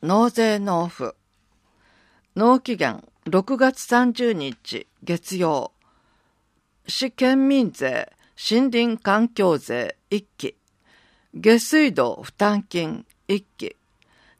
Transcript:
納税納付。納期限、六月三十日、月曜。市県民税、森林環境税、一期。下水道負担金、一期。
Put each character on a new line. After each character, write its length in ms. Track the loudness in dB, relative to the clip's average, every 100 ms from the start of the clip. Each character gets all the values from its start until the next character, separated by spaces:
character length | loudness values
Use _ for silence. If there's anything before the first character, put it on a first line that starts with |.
納 280 | 0 2 2
税 300 | 2 0 0
納 280 | -2 -2 -4
付。 280 | -6 -10 -10 _ _ _ _ _ _ _ _ _ _ _ 0
納 240 | 4 4
期 160 | 2 -2
限、 280 | -2 -4 -14 _ -2
六 320 | -2 0 0
月 240 | 0 0
三 320 | 0 2 2
十 200 | 0 -2
日、 540 | -2 -6 -10 -12 -12 -12 _
月 340 | -6 -6 -6 -2
曜。 340 | 0 -2 -4 _ _ _ _ _ _ _ _ _ _ _ -12
市 240 | -6 -6
県 360 | 0 2 4 4
民 240 | 4 2
税、 400 | -2 -4 -4 -8 _ _ -10
森 320 | 0 2 2
林 280 | 0 0 -2
環 320 | 0 2 0
境 280 | 2 2 0
税、 400 | -2 -6 -6 -10 -6
一 160 | -6 -6 -12
期。 180 | -12 -12 _ _ _ _ _ _ _
下 260 | 0 4 4
水 340 | 4 2 2
道 280 | 2 -2 -2
負 120 | -10
担 300 | -2 0 0
金、 420 | -4 -6 -6 -8 -14 _ -6
一 180 | -6 -6 -14
期。 180 | -14 -14 _ _ _ _ _